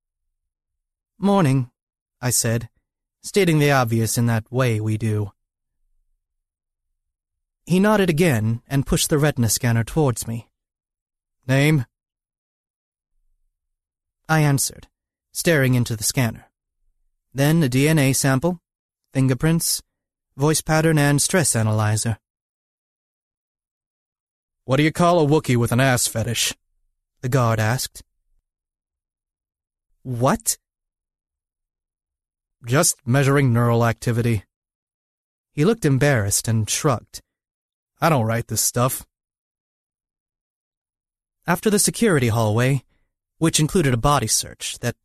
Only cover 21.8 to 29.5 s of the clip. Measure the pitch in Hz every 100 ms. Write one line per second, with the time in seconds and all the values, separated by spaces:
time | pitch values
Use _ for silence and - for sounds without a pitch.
21.8 | 107 110 117 107 _ _ _ _ _ _
22.8 | _ _ _ _ _ _ _ _ _ _
23.8 | _ _ _ _ _ _ _ _ - 135
24.8 | 156 - 170 175 143 156 - 120 117 120
25.8 | 135 123 - 113 110 113 - - _ _
26.8 | _ _ _ _ 131 131 117 110 110 131
27.8 | - - - _ _ _ _ _ _ _
28.8 | _ _ _ _ _ _ _